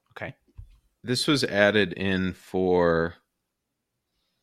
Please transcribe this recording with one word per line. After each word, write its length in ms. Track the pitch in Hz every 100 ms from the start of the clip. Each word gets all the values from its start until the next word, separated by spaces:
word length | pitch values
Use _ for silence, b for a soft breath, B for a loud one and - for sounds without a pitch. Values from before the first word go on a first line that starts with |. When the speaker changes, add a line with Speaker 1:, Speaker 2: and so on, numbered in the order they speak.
| _
Speaker 1:
Okay. 220 | - 110 - _ - - _ _ _
Speaker 2:
This 220 | 104 123 -
was 160 | 143
added 480 | - 101 104 104 95
in 400 | 87 95 92 92
for 840 | 90 - 95 92 90 87 82 85 85 _ _ _ _ _ _ _ _ _ _ _ _